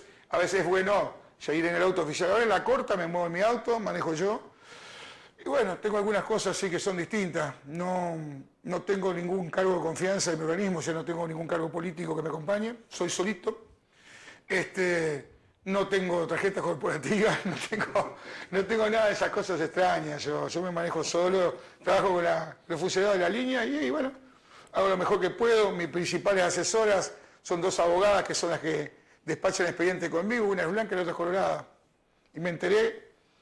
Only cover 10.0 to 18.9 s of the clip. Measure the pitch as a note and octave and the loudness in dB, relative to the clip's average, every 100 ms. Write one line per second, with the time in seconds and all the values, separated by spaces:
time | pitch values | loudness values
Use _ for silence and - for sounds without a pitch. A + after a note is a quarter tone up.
10 | F#3 G3 F3 D#3+ D#3+ E3+ G3+ F3 D3+ D#3+ | -2 0 0 -2 -2 0 0 -2 -2 -4
11 | D#3+ E3+ E3+ D#3+ E3 E3+ E3 E3+ E3+ E3 | -4 -4 -4 -6 -4 -2 -2 -4 -6 -6
12 | E3 D#3+ D#3 D#3 D3+ G#3 A3 A#3 - - | -6 -4 -4 -6 -2 -2 -2 -8 -14 -6
13 | F3+ - F#3 G3 - - - - _ _ | -4 -2 -2 -2 -6 -6 -14 -20 _ _
14 | - - - - _ F#3+ D#3+ F#3 F3+ F3 | -20 -20 -20 -20 _ -2 -2 -2 0 2
15 | D#3+ C#3+ - - _ _ - G3 F#3+ G3 | 0 -2 -8 -20 _ _ -4 0 2 0
16 | F#3 F3 D#3+ E3 G3 F#3+ E3 D#3 E3+ D#3 | 0 0 0 0 0 0 -2 -2 -2 -2
17 | C#3 G3+ G#3 D3 G3 C#3+ - G#3 - G3+ | 0 2 2 2 -2 -6 -6 -4 -2 0
18 | - - - - - F3+ G3 A3+ G#3+ | -2 -6 -14 -14 -4 -2 0 2 2